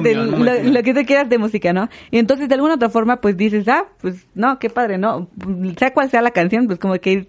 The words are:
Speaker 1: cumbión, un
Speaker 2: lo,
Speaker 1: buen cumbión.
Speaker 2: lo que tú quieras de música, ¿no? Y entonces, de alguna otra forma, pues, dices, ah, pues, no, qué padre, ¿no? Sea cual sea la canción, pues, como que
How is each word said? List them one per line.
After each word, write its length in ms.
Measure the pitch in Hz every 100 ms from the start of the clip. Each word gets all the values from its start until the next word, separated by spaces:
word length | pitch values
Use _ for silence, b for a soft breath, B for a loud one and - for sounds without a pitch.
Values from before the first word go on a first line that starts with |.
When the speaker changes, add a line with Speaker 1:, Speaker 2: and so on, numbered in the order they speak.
| 233
Speaker 1:
cumbión, 40 | 220
un 40 | 226
Speaker 2:
lo, 60 | -
Speaker 1:
buen 160 | 240
cumbión. 200 | 247 247
Speaker 2:
lo 80 | 247
que 120 | 233
tú 60 | 262
quieras 240 | 262 277 269
de 80 | 233
música, 380 | 214 214 175
¿no? 160 | 180 226 B B
Y 60 | 226
entonces, 320 | 226 269 277
de 60 |
alguna 220 | 262 294 320
otra 120 | 233
forma, 320 | 226 220 247
pues, 160 | 208 180
dices, 320 | 214 208 202
ah, 160 | 294 370 _
pues, 260 | 185 180 _
no, 240 | - 240 262
qué 120 | 226
padre, 260 | 240 233 190
¿no? 320 | 208 147 175 - 185 180 190 170
Sea 160 | 262
cual 160 | 262 269
sea 140 | 240
la 80 | 240
canción, 360 | 214 170 220 240
pues, 120 | 175
como 160 | 196
que 340 | 185 190 196